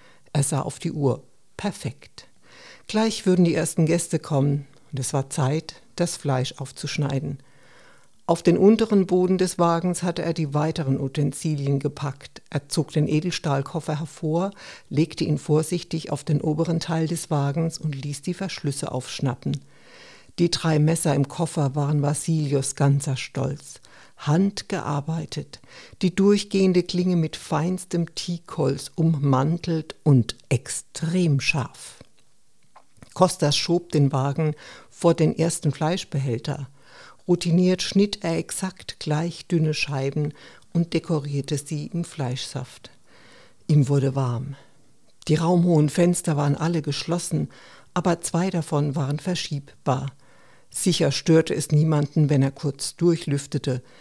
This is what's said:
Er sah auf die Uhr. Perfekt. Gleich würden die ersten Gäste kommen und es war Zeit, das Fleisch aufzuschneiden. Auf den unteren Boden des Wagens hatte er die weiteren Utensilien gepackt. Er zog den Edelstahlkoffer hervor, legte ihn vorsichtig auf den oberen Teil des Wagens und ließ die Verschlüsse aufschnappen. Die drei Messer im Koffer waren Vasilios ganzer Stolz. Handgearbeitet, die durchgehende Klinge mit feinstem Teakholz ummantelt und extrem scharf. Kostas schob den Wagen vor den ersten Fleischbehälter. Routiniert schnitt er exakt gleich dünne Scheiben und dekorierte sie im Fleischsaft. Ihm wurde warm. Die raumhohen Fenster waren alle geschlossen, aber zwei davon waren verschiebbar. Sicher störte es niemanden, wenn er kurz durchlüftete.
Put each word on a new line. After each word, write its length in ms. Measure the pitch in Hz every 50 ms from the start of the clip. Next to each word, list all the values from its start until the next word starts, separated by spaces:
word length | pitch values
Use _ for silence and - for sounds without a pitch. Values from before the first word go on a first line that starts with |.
| - - - - - - -
Er 100 | 143 139
sah 180 | - 160 135
auf 180 | - - - -
die 120 | - 170
Uhr. 320 | 160 160 143 131 117 - - - - - - - - -
Perfekt. 680 | - 202 - - - 110 - - - - - - - - - - - - - - - - - - - -
Gleich 380 | - 214 220 226 220 - -
würden 200 | 190 180 180 180
die 100 | 170 156
ersten 300 | - - - - - 160
Gäste 340 | 156 165 170 - - - 156
kommen 460 | - - 156 139 139 147 143 143 143 - - - - -
und 80 | - 139
es 140 | 127 - -
war 160 | 135 135 135
Zeit, 520 | - - 135 131 147 160 160 - - - - - -
das 220 | - 175 165 - -
Fleisch 380 | - 147 135 127 123 - - -
aufzuschneiden. 800 | 139 - - - - 147 - - 147 - 143 135 151 - 143 139 - - - - - - - - - - - - - - - - - -
Auf 140 | 165 170
den 160 | - 180 170 -
unteren 480 | 185 202 226 214 220 220 214 196 190
Boden 320 | 185 180 185 180 185 190 180
des 220 | 185 180 - -
Wagens 420 | 175 170 170 170 170 180 175 -
hatte 220 | 180 180 170 - -
er 100 | 170 160
die 220 | - 156 143 139
weiteren 440 | 147 151 160 156 - 151 135 135 -
Utensilien 800 | 143 131 - 156 143 - - - - 160 156 139 139 139 139 131
gepackt. 640 | - 147 143 - 147 139 139 - - - - - - -
Er 180 | - 147 - -
zog 240 | - 175 143 -
den 160 | - 156 151 -
Edelstahlkoffer 920 | 156 151 165 180 165 - - 156 139 139 135 - - 165 - - 156 147
hervor, 500 | 165 - - - - 156 156 170 185 202 202 - - - - - - -
legte 340 | - 139 165 165 - - 156
ihn 140 | - 151 -
vorsichtig 720 | - - 151 151 160 - 180 165 - - - 165 - -
auf 120 | 143 143 -
den 180 | - 151 -
oberen 380 | - 156 151 156 165 165 165 165
Teil 280 | - - 165 160 160 151
des 220 | 170 160 - -
Wagens 480 | 160 143 143 139 139 165 165 165 160 -
und 160 | - 156 143
ließ 280 | 135 131 147 139 - -
die 100 | 180 175
Verschlüsse 580 | - 196 180 - - - 143 139 - - -
aufschnappen. 680 | - 131 127 - - - - 135 127 - - 143 139 139 - - - - - - - - - - - - - - - -
Die 100 | 170 170
drei 300 | - - - 160 156 147
Messer 340 | 151 156 165 160 - 160 143
im 140 | 143 139 -
Koffer 480 | - - 170 156 - 165 147 135 135
waren 260 | 151 143 139 151 147
Vasilios 760 | 143 143 156 - - - 160 156 151 139 143 135 135 - -
ganzer 400 | - 151 139 139 143 - 147 131
Stolz. 600 | 127 - - - - 127 135 139 143 - - - - - - - - - - - -
Handgearbeitet, 1400 | - 147 147 170 196 196 202 - - - 202 165 - - 147 143 143 - 160 165 160 - - 147 143 - - - - - - - - - - -
die 140 | - 180 170
durchgehende 640 | - 196 202 208 202 202 - - 190 190 190 180 180 175
Klinge 340 | - - 175 180 185 180 170
mit 180 | 160 156 -
feinstem 800 | - - - 160 151 156 180 185 185 - - - 170 170 - -
Teakholz 720 | - - - 175 165 - - - - 143 135 139 147 - - -
ummantelt 1000 | - 160 165 165 143 143 143 135 131 135 156 170 165 - 175 165 160 151 - - - -
und 320 | 151 139 127 110 - - - - -
extrem 920 | 143 120 - - - - - - - - 160 160 170 185 180 165 143 135
scharf. 580 | - - - 151 113 - - - - - - - - - - - - - - - - - - - - - - - - - - - - - -
Kostas 420 | - 185 175 - - 170 147 143
schob 360 | - - - 170 175 175 -
den 200 | - 156 143 135
Wagen 440 | 143 135 131 139 139 - 160 156 147 - - - - - - -
vor 240 | - - - 170 165
den 240 | - 165 156 - -
ersten 340 | 165 170 - - - 151
Fleischbehälter. 960 | 135 - 160 156 175 202 - - - 139 135 139 117 120 - - 139 143 139 - - - - - - - - - - - - -
Routiniert 540 | 175 175 - 175 165 180 180 185 185 185
schnitt 420 | - - - 196 202 202 - - -
er 140 | 170 165 165
exakt 600 | 165 - - - - 185 - - - - - -
gleich 480 | - 151 147 151 165 170 160 - - -
dünne 260 | 175 165 160 156 151
Scheiben 600 | - - 147 143 135 135 139 139 147 147 147 - - - - - - - _ -
und 200 | 165 170 165 -
dekorierte 640 | 165 - - 165 151 143 147 143 139 139 - 156 139
sie 300 | 143 - 160 147 151 -
im 180 | - 170 170
Fleischsaft. 880 | - - - 139 120 127 131 - - - 135 127 - - - - - - - - - - - - - - - - - - - - -
Ihm 220 | 156 147 135 123
wurde 260 | 143 143 131 127 127
warm. 400 | 139 135 123 123 117 127 139 135 - - - _ - _ - - - - _ _ - - -
Die 80 | 160
raumhohen 540 | 151 165 165 180 175 170 175 170 151 151 143
Fenster 480 | - - 175 180 180 - - 175 156 143
waren 180 | 147 147 143
alle 260 | - 156 165 170 165
geschlossen, 680 | 151 151 139 - - - 170 175 - - 160 151 151 147 - - - - - - - - -
aber 280 | 180 165 180 170 170
zwei 280 | - - - 170 180 190
davon 460 | 185 170 151 - 175 147 147 147 135
waren 240 | 160 139 131 147 156
verschiebbar. 920 | - 185 175 - - - 151 143 139 - - - - - 135 135 139 135 - - - - - - - - - - - -
Sicher 420 | - - - 190 170 - 165 143
störte 440 | 139 - - - 160 160 160 - -
es 160 | - 143 -
niemanden, 580 | 151 147 160 160 156 147 147 - - 160 151 139
wenn 140 | 147 135 135
er 80 | 135
kurz 440 | - - - 143 - - - - - -
durchlüftete. 840 | 170 175 165 160 - - 143 139 139 - - 139 - - - 120 - - - -